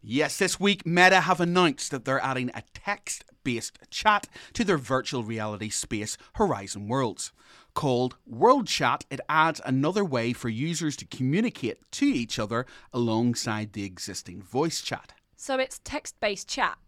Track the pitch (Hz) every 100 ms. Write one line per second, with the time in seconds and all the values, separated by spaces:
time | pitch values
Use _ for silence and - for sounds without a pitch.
0 | 110 123 147 - 190 - 202 202 - 175
1 | 185 185 165 175 170 180 175 131 - 139
2 | 117 131 135 131 123 - - - - 208
3 | - - - _ - 117 - - - -
4 | 214 202 - - - - 208 165 117 131
5 | 127 131 110 113 107 104 107 - - 113
6 | 104 - - - 202 110 98 101 104 131
7 | 131 - - _ _ - _ - 147 123
8 | 127 - - 117 196 277 233 - 131 143
9 | - 135 - 156 160 156 - 131 147 196
10 | 196 131 117 123 120 110 156 160 160 -
11 | - - 131 160 233 - 117 - _ -
12 | 285 190 117 - 107 113 127 - - 123
13 | 117 110 120 117 - 107 107 104 101 87
14 | - 92 - 90 90 123 160 - - -
15 | - - _ _ - 262 262 - - 294
16 | - - 214 202 - - 202 -